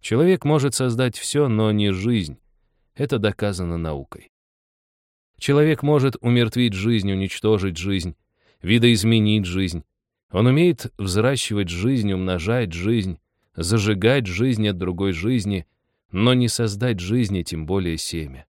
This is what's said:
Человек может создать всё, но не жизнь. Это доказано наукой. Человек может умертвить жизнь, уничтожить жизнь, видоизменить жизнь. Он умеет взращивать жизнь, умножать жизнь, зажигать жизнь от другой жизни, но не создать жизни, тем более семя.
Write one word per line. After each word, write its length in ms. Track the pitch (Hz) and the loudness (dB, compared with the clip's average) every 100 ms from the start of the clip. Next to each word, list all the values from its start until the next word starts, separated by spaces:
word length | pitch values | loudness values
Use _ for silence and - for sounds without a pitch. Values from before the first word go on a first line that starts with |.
Человек 440 | - 113 175 185 | 0 2 4 2
может 300 | 147 151 135 | 2 2 2
создать 420 | - 131 113 127 - | 0 -2 0 -2 -2
всё, 320 | - 143 143 | -4 0 2
но 240 | 110 110 | 2 2
не 200 | 107 104 | 2 0
жизнь. 460 | 92 104 117 78 65 _ _ _ _ _ | 0 0 0 -2 -8 _ _ _ _ _
Это 240 | - 139 123 | -8 -2 0
доказано 600 | 104 - 104 92 87 85 | 0 0 -4 -2 -4 -4
наукой. 520 | 82 71 69 - - _ _ _ _ _ _ _ _ _ _ _ | -4 -6 -10 -18 -20 _ _ _ _ _ _ _ _ _ _ _
Человек 440 | - 143 151 151 | 0 2 2 2
может 340 | 143 147 135 123 | 2 2 2 0
умертвить 540 | 120 120 117 123 120 | 0 2 2 2 0
жизнь, 360 | 95 104 113 98 | 0 0 0 0
уничтожить 640 | 95 95 - 107 107 95 80 | -2 -4 -2 2 2 0 -4
жизнь, 400 | 92 98 85 76 _ _ _ _ | -4 -4 -4 -10 _ _ _ _
видоизменить 840 | 87 117 120 113 110 113 104 107 | 0 4 6 4 4 4 4 2
жизнь. 400 | 90 92 95 82 - _ _ _ _ | 0 -2 -4 -6 -12 _ _ _ _
Он 160 | 90 120 | 0 2
умеет 460 | 139 175 139 - - | 4 2 0 -6 -6
взращивать 720 | 98 95 117 131 - 104 92 | -2 0 0 0 -2 -2 -2
жизнь, 440 | 85 107 135 104 | -2 0 0 0
умножать 600 | 95 92 90 85 123 110 | -2 -2 -2 -2 -2 -2
жизнь, 460 | 82 95 117 95 80 _ _ _ | -4 -2 0 -2 -8 _ _ _
зажигать 720 | - 85 113 101 101 107 139 104 | -8 0 2 2 2 4 2 0
жизнь 420 | 87 127 113 107 | -2 0 0 0
от 100 | 92 | -2
другой 340 | 90 87 98 | -4 -2 -2
жизни, 540 | 82 98 123 101 98 - _ _ _ _ | -2 -2 -2 -2 -4 -6 _ _ _ _
но 240 | 92 117 | 0 2
не 140 | 127 120 | 2 0
создать 520 | - 113 101 123 104 | 0 -4 -2 -4 -4
жизни, 420 | 87 120 110 98 | -2 -2 0 -2
тем 240 | 85 80 78 | -4 -8 -2
более 320 | 98 87 80 | -2 -2 -4
семя. 480 | - 82 76 65 - | -6 -8 -10 -14 -20